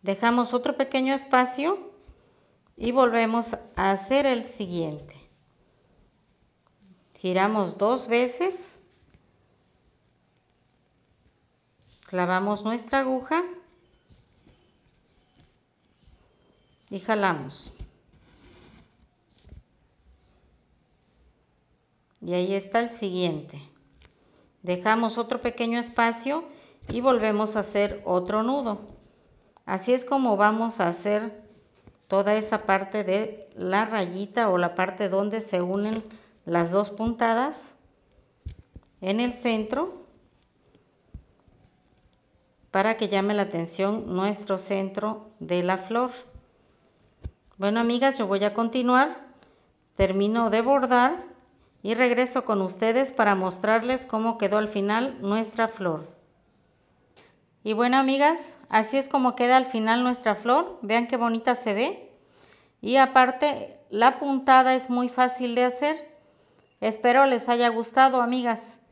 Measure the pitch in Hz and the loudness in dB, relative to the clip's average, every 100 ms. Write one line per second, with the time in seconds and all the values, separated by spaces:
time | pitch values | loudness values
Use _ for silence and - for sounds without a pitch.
0 | 185 196 233 240 240 247 247 - 269 269 | -4 0 2 2 0 0 -2 -2 -2 0
1 | 262 269 - 254 370 330 302 392 - - | 0 -2 2 2 2 0 -2 -2 -6 -20
2 | - - _ _ _ _ _ - 226 247 | -20 -20 _ _ _ _ _ -6 -2 4
3 | 254 226 226 233 226 - - - 190 196 | 4 4 2 0 -2 -8 -10 -2 0 0
4 | 190 269 285 240 226 - 190 175 160 151 | 2 2 2 0 -4 -10 -6 -4 -4 -6
5 | - - - _ _ _ _ _ _ _ | -14 -20 -20 _ _ _ _ _ _ _
6 | _ _ _ _ _ _ _ _ 190 _ | _ _ _ _ _ _ _ _ _ _
7 | _ - 190 185 196 214 185 - 208 254 | _ -8 -2 0 2 0 -2 0 0 0
8 | - 233 247 - 359 359 - - _ _ | 0 0 0 -2 -4 -4 -14 -20 _ _
9 | _ _ _ _ _ _ _ _ _ _ | _ _ _ _ _ _ _ _ _ _
10 | _ _ _ _ _ _ _ _ _ _ | _ _ _ _ _ _ _ _ _ _
11 | _ _ _ _ _ _ _ _ _ _ | _ _ _ _ _ _ _ _ _ _
12 | - 185 180 185 202 208 208 233 226 269 | -8 -4 0 0 0 -2 -4 -6 -2 -2
13 | 262 262 262 330 359 - _ _ _ _ | 0 -4 -2 -2 -2 -10 _ _ _ _
14 | _ - _ _ _ _ _ _ _ _ | _ -20 _ _ _ _ _ _ _ _
15 | _ _ _ _ _ _ _ _ _ _ | _ _ _ _ _ _ _ _ _ _
16 | - _ _ _ _ _ _ _ _ 196 | -20 _ _ _ _ _ _ _ _ -12
17 | - 214 196 160 139 - - - - _ | -2 0 0 -2 -6 -14 -20 -18 -18 _
18 | _ _ _ _ - - - - _ _ | _ _ _ _ -20 -20 -20 -20 _ _
19 | _ _ _ _ - - _ _ _ _ | _ _ _ _ -20 -20 _ _ _ _
20 | _ _ _ _ _ _ _ _ _ _ | _ _ _ _ _ _ _ _ _ _
21 | _ _ _ _ _ _ _ _ _ _ | _ _ _ _ _ _ _ _ _ _
22 | _ _ 175 175 180 196 196 233 233 233 | _ _ -4 -2 0 -2 -2 -2 -2 -6
23 | 196 180 175 151 143 143 - _ _ _ | -6 -2 -2 -4 -10 -20 -20 _ _ _
24 | - _ _ _ _ _ 175 180 196 226 | -20 _ _ _ _ _ -6 -2 0 0
25 | 226 233 226 240 240 240 233 233 233 - | 0 -2 -4 -4 -4 -4 -4 -2 -4 0
26 | 233 233 269 302 339 - - _ - 233 | 0 0 -4 -6 -8 -20 -20 _ -8 0
27 | 254 240 220 208 214 214 208 202 208 208 | 2 2 2 0 0 -2 -2 0 0 -2
28 | - 180 180 214 226 277 240 202 - - | -2 -2 0 -2 0 -2 -4 -8 -12 -20
29 | _ _ _ _ _ _ - 190 190 254 | _ _ _ _ _ _ -6 -6 0 0
30 | 254 277 254 202 208 220 226 220 175 170 | 2 0 2 4 4 2 -2 0 -2 0
31 | 202 208 214 - - - _ _ - _ | -2 -2 -2 -12 -20 -20 _ _ -20 _
32 | _ 190 202 214 214 214 214 190 190 214 | _ 0 2 0 0 -4 2 0 0 -4
33 | 185 190 220 214 - - 185 190 220 220 | 0 0 -2 -8 -18 -8 -2 0 0 -2
34 | 175 185 202 - 226 180 175 175 185 190 | -4 -6 -6 0 2 2 0 0 -2 -2
35 | 202 190 208 220 214 185 180 196 208 220 | -2 0 0 -4 -4 -4 -2 -2 -2 -6
36 | 220 - - _ - 170 170 190 202 208 | -8 -20 -20 _ -2 0 2 0 0 -4
37 | 226 233 233 226 269 311 - _ _ _ | -6 -2 0 0 -2 -6 -18 _ _ _
38 | _ _ _ _ - - - - _ _ | _ _ _ _ -18 -18 -20 -20 _ _
39 | 185 214 247 240 240 220 214 262 359 - | -4 -2 -2 -2 -2 -2 -2 -4 -4 -8
40 | - _ _ _ _ _ _ _ _ _ | -20 _ _ _ _ _ _ _ _ _
41 | _ - _ _ _ _ _ _ _ _ | _ -20 _ _ _ _ _ _ _ _
42 | _ _ _ _ _ _ _ 196 202 226 | _ _ _ _ _ _ _ 0 0 0
43 | 208 196 196 208 196 185 170 - 196 220 | -2 0 0 0 -2 -4 -6 -2 -2 -2
44 | 214 180 196 208 - 190 190 196 190 190 | -4 -4 -2 -4 -4 -6 -2 -4 -4 -4
45 | 208 214 - _ 165 175 180 185 - 226 | -6 -8 -14 _ -4 -2 0 -2 -2 -2
46 | 247 240 - - _ _ _ _ _ _ | -2 -6 -20 -20 _ _ _ _ _ _
47 | _ _ - _ _ _ 196 220 233 240 | _ _ -18 _ _ _ -2 0 0 2
48 | 269 269 202 196 208 208 226 254 247 254 | 2 0 -2 0 0 0 -2 0 2 4
49 | 294 - - - - _ _ _ _ - | 2 -2 -18 -20 -20 _ _ _ _ 0
50 | 190 190 202 226 226 214 233 277 254 247 | 0 2 0 2 2 2 4 2 4 4
51 | 254 359 - - _ _ _ _ 196 226 | 4 0 -10 -20 _ _ _ _ -4 2
52 | 254 247 247 254 247 208 185 185 220 233 | 2 2 0 -2 0 -2 -2 -2 0 2
53 | 269 - 214 196 185 180 208 226 240 262 | 0 2 2 2 0 -2 0 0 2 -4
54 | 254 220 226 226 196 208 214 214 196 220 | -2 -2 -2 0 0 0 0 -2 0 0
55 | 262 262 196 214 220 - 226 226 185 156 | -2 -6 -2 -2 -2 -2 -4 -2 -4 -4
56 | 160 - _ _ _ _ _ _ _ _ | -8 -20 _ _ _ _ _ _ _ _
57 | _ - _ _ _ _ 208 214 240 262 | _ -20 _ _ _ _ -6 0 2 4
58 | 262 269 285 330 - - - 220 220 269 | 2 4 4 2 -6 -18 0 0 2 -2
59 | 269 277 254 247 240 254 254 233 220 233 | 0 0 0 2 4 4 4 -2 0 2
60 | 247 247 226 208 226 262 359 - 208 220 | 0 0 -2 -2 2 2 2 -8 -2 0
61 | 233 254 233 226 226 247 233 202 277 403 | 0 0 0 0 0 0 -2 -2 -2 -4
62 | - _ _ _ - _ _ _ 208 262 | -16 _ _ _ -20 _ _ _ 2 4
63 | 262 262 254 254 294 - - - _ 202 | 6 6 4 4 -2 -2 -10 -16 _ 4
64 | 240 254 277 269 269 262 262 254 254 247 | 4 4 -2 -2 6 6 8 2 0 -2
65 | 247 247 254 247 247 233 247 247 294 311 | -2 2 0 0 -2 2 0 2 -2 -2
66 | - - _ _ _ _ _ _ 214 220 | -8 -20 _ _ _ _ _ _ -4 0
67 | 240 247 269 240 - 240 240 226 233 - | 4 6 6 4 0 2 2 0 -2 4
68 | 269 262 240 254 240 226 - - _ | 4 4 0 0 -2 -4 -8 -20 _